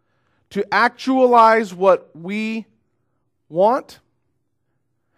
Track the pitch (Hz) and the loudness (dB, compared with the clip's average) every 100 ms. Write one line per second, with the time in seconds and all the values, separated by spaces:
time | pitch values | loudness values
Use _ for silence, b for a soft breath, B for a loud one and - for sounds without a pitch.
0 | _ _ _ _ _ 202 - 196 240 - | _ _ _ _ _ -10 -4 0 0 -2
1 | 269 262 247 233 226 226 202 180 190 175 | -4 0 2 4 4 2 -2 -2 0 0
2 | - 151 175 208 220 220 - _ _ _ | -2 -18 -12 -8 -8 -10 -14 _ _ _
3 | _ _ _ _ _ 160 208 269 - - | _ _ _ _ _ -2 -2 -2 -8 -20
4 | _ _ _ _ _ _ _ _ _ _ | _ _ _ _ _ _ _ _ _ _
5 | _ | _